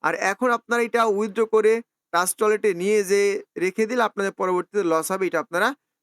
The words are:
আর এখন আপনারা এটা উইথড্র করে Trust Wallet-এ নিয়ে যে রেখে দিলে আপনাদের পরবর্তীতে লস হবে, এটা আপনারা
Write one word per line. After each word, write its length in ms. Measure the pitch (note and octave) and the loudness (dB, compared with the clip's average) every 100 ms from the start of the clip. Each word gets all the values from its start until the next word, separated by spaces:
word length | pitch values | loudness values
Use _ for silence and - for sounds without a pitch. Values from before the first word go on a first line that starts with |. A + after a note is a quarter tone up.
আর 120 | D3+ | -2
এখন 340 | D#3+ F#3+ G3 B3 | -2 -2 0 0
আপনারা 320 | A#3 _ A#3 | -2 _ -2
এটা 200 | A#3 A#3 | 0 0
উইথড্র 420 | A3+ G3 A3 G3 A3 | 0 0 -2 -2 0
করে 260 | G#3+ G#3+ A3+ A#3 _ _ | 2 4 2 -2 _ _
Trust 240 | E3+ F3+ - | -2 -2 0
Wallet-এ 360 | G#3+ G#3+ G#3 | 0 2 0
নিয়ে 240 | E3+ F#3 G#3+ | 0 0 0
যে 160 | F#3+ G3+ G3+ G3 - - | 2 2 2 -2 -8 -4
রেখে 260 | F3+ F#3 A3 | -4 0 0
দিলে 160 | B3 | 2
আপনাদের 300 | G#3+ - G3 | 0 0 -6
পরবর্তীতে 500 | - F#3 F3+ F3 G3+ | -2 -2 -2 -2 -2
লস 220 | F3+ D#3+ D#3+ | 0 0 0
হবে, 140 | F#3+ F#3 | -4 -2
এটা 120 | E3 | -2
আপনারা 280 | D3+ E3+ G#3+ C#4+ _ _ | -4 -2 -2 -4 _ _